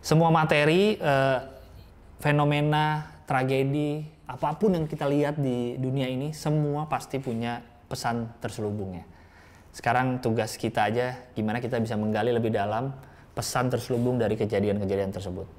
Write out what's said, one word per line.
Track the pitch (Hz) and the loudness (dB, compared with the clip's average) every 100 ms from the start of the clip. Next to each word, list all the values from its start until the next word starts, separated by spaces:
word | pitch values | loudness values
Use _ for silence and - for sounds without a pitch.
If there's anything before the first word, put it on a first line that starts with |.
Semua | - 156 165 | 4 4 6
materi, | 160 156 156 147 170 208 214 | 6 6 4 6 6 4 2
eh, | 170 139 135 131 - - - - - - - - | 2 4 4 2 -2 -16 -20 -20 -20 -20 -20 -4
fenomena, | 147 147 147 147 147 151 151 151 151 - | 0 2 4 2 2 2 2 -2 -6 -16
tragedi, | - 131 131 135 135 143 147 147 151 - - | -2 0 2 0 0 0 -2 -4 -8 -16 -16
apapun | 127 165 160 214 180 | -6 -4 0 2 2
yang | 156 | -2
kita | 151 143 | -2 0
lihat | 143 143 151 | 2 0 0
di | 135 123 120 127 | -2 -2 -4 -4
dunia | 131 135 131 | -2 -2 -2
ini, | 127 147 151 | -4 -6 -6
semua | 156 151 147 143 151 | -2 0 0 -2 -2
pasti | 123 - 135 | -4 -4 -6
punya | 135 113 117 120 - - - | -4 -4 -4 -6 -10 -20 -12
pesan | 127 123 117 117 - | -6 -2 -2 -4 -8
terselubungnya. | 117 - 104 104 95 90 - - - - - - - | -10 -4 -4 -4 -6 -10 -14 -20 -20 -20 -20 -20 -20
Sekarang | - - 123 131 127 | -4 0 2 2 0
tugas | 123 113 107 - | 0 0 -2 -2
kita | 117 110 107 | -2 2 2
aja, | 113 123 127 - - | 2 -2 -4 -12 -4
gimana | 107 113 | -2 -2
kita | 117 123 | -2 -2
bisa | 113 110 | -2 -2
menggali | 107 107 110 117 | 0 0 2 2
lebih | 113 | 2
dalam | 110 101 107 135 135 - - - | 0 0 -2 -4 -8 -16 -20 -14
pesan | - 113 131 123 | -8 -4 0 0
terselubung | 123 - 120 120 123 | -2 -2 0 0 2
dari | 110 107 | 0 0
kejadian-kejadian | 107 104 104 101 98 98 98 98 | 0 0 2 0 0 0 -2 -4
tersebut. | 98 90 92 | -8 -10 -10